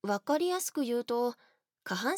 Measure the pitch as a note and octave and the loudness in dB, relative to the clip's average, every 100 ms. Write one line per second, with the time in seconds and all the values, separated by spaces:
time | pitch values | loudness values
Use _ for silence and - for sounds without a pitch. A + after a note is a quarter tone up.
0 | G3+ G3+ - D4+ F4 F4+ - - B3 A#3+ | -2 -2 2 2 2 0 -2 -2 0 0
1 | A#3+ A#3+ A#3+ A#3 _ _ _ _ - F#3 | 0 0 0 -2 _ _ _ _ -6 -2
2 | A#3 | 0